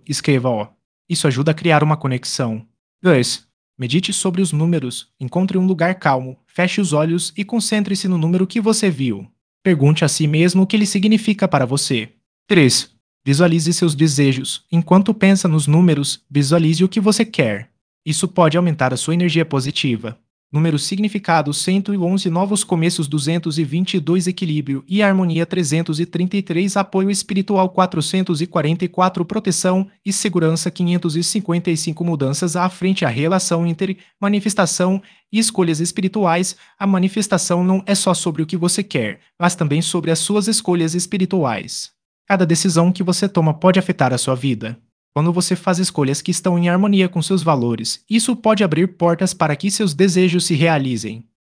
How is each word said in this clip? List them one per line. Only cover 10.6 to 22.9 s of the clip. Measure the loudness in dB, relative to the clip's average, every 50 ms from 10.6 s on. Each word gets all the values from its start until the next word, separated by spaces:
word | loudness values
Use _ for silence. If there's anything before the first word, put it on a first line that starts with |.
o | 2
que | 2 2
ele | 0 0
significa | 0 0 0 2 2 2 2 2 0 0 0 0
para | 0 2 0 0
você. | 0 -2 -2 -2 -2 -2 -2 -4 -6 _ _ _ _ _ _ _
Três. | 2 4 6 6 6 4 2 -2 -6 _ _ _ _ _ _ _
Visualize | 0 2 4 4 4 4 2 2 0 0
seus | 0 0 0 2
desejos. | 2 2 2 4 2 2 2 2 0 -4 -8 -10 -12 _ _
Enquanto | 0 0 4 4 4 4 4 2 0
pensa | 2 4 4 4 4 2
nos | 2 2 2 2
números, | 4 4 6 6 4 4 2 0 -4 -6 -10 _ _
visualize | 0 0 2 2 2 2 2 2 2 2 0
o |
que | 0 0 0
você | 2 2 2 2 0
quer. | 0 0 -2 0 0 -2 -6 -8 -14 _ _ _ _ _ _ _
Isso | -6 -4 -4 -4
pode | -2 2 2 2 4 4
aumentar | 2 2 0 0 0 0 -2 -2
a |
sua | -4 -2 -2 0
energia | 0 0 2 0 0 0
positiva. | 0 -2 -2 -2 -4 -4 -4 -2 -2 -2 -4 -6 -10 -14 -16 _ _ _ _ _ _
Número | -2 0 0 2 0 -2
significado: | -2 -4 -2 -2 -2 -2 -4 -4 -2 0 0 0 0 -2 -4
cento | -4 -2 0 0 0 0 -2 -2
e | -2
onze, | 0 0 0 0 0 0
novos | 0 0 0 0 -2 -4 -2
começos; | -2 0 0 0 0